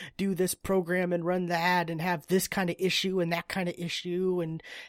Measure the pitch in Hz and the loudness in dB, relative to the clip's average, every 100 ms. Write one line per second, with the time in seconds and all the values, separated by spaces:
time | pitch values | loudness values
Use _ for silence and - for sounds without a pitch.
0 | - - 196 180 185 - - 190 165 180 | -12 -2 0 2 0 -2 0 0 2 0
1 | 180 175 165 180 175 170 175 180 165 160 | 2 0 0 0 0 2 4 2 2 -2
2 | 180 170 - 185 - 208 175 - 185 - | 0 -2 2 2 2 0 0 0 0 0
3 | 196 185 170 170 - 196 175 170 170 - | 0 0 2 0 -2 -2 -2 -4 -6 -6
4 | 175 175 185 180 160 160 - - | -4 0 0 0 -2 -6 -10 -16